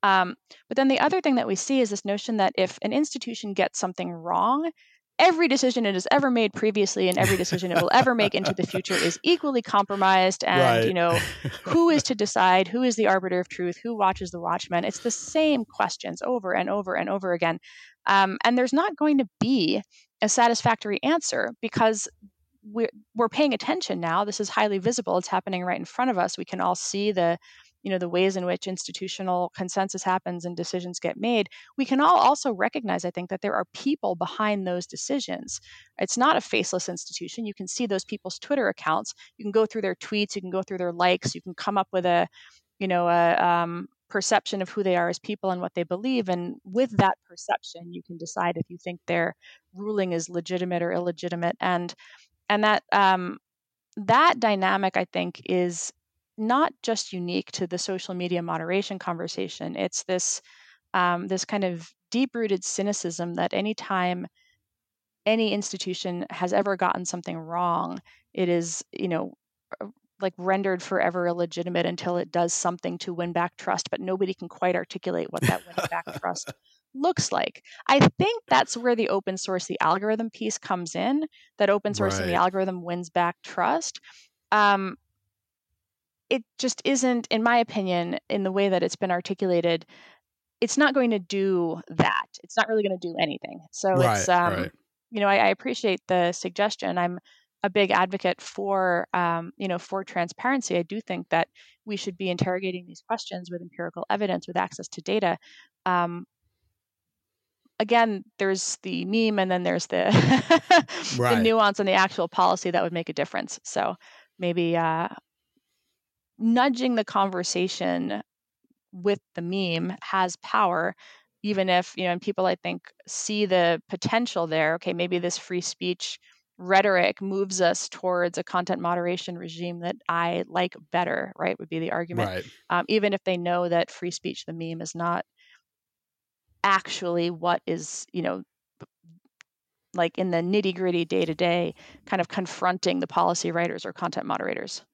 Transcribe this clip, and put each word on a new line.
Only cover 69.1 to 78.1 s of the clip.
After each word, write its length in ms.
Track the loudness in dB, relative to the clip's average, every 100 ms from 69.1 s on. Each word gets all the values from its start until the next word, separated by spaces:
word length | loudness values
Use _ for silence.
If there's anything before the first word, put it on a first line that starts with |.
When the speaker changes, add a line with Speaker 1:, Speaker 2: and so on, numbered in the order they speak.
| -2 -4 -10 _ _ _ -12 -12 -14 _ _
Speaker 1:
like, 140 | -6 -4
rendered 440 | 0 0 0 -2
forever 440 | -2 0 0 0 -2
illegitimate 600 | 0 -4 -4 -4 -2 -2
until 300 | -2 -4 -4
it 140 | -2
does 200 | -2 0
something 440 | 0 -4 -4 -8 -8
to 140 | -8
win 200 | -6 -4
back 240 | -2 -4 -4
trust, 340 | -4 -4 -2
but 100 | -6
nobody 340 | -4 -2 -2
can 140 | -4 -10
quite 260 | -4 0 0
articulate 520 | -4 -8 -6 -4 -4
what 120 | -4
that 200 | -2 -2 -4
win 200 | -6 -4
back 140 | -6
Speaker 2:
<laughs> 160 | -8 -8
Speaker 1:
trust 320 | -6 -6 -10 -16 _ _ _
looks 360 | -2 0 0 0
like. 320 | 0 -2 -6 -20 -16 4
I 140 | 6 6